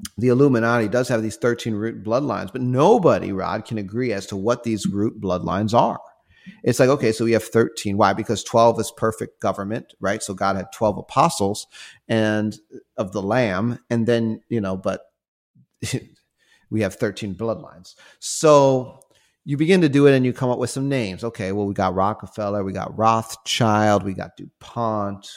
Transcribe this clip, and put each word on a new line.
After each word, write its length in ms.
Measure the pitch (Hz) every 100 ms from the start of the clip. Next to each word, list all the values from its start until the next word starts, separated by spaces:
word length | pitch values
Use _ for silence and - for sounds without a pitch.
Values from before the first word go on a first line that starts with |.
| 101 -
the 100 | 123
Illuminati 600 | 123 143 120 117 120 104
does 200 | 123 127
have 160 | 117
these 140 | 110 -
thirteen 380 | 123 120 117 104
root 280 | 113 110
bloodlines, 480 | 104 120 147 98 95
but 100 | 127
nobody, 680 | 123 127 165 233 165 90 95
Rod, 340 | 95 87 104 -
can 120 | 110
agree 340 | 95 110 127
as 140 | 98 95
to 80 | 101
what 280 | 104 120
these 220 | 117 107 95
root 340 | 98 110 113
bloodlines 520 | 101 90 90 92 107
are. 260 | 117 143 - - _ _ _ - -
It's 160 | - 123
like, 100 | 127
okay, 220 | 143 123
so 140 | 110 117
we 60 |
have 100 | 113
thirteen. 540 | - 117 117 - 107 101
Why? 160 | 101
Because 300 | 98 107 104
twelve 360 | - 113 117 104
is 120 | 110
perfect 480 | - 110 - 110 _
government, 540 | 104 95 98 120 - _
right? 220 | 95 107
So 120 | -
God 220 | 92 98 98
had 160 | 92
twelve 260 | - 107 95
apostles 680 | - 131 165 - 98 104 - - - - -
and, 500 | 113 107 107 107 104 _ 123 - -
of 140 | 98
the 100 | 104
Lamb, 580 | 98 123 117 92 117 120 _
and 160 | 117 113
then, 360 | 117 113 110 _
you 120 | 117
know, 160 | 98 95
but 340 | 95 95 - _ _ _ _ _ _ _
<laughs> 880 | - 127 - _ _ _ _ _ _
we 120 | 110
have 140 | 98 -
thirteen 400 | 107 95 107 90
bloodlines. 600 | 113 95 73 82 - - - _
So 800 | - - 160 147 139 131 117 - - _ _ _ 160
you 120 | 143
begin 240 | 160 185
to 80 | 156
do 160 | 139 143
it 100 | 135
and 100 | 127
you 80 |
come 180 | 117 127
up 80 | 123
with 100 | 123
some 200 | 131 139
names. 340 | 135 104 87
Okay, 280 | 117 - 95
well, 120 | 101 101
we 80 |
got 220 | 101 92 90
Rockefeller, 680 | 98 107 101 - 101 101
we 100 | 98
got 220 | 95 104 -
Rothschild, 1080 | 110 113 110 - - - 113 104 107 101
we 100 | 101
got 240 | 95 98 -
DuPont, 880 | 95 _ - 120 113 107 101 98 -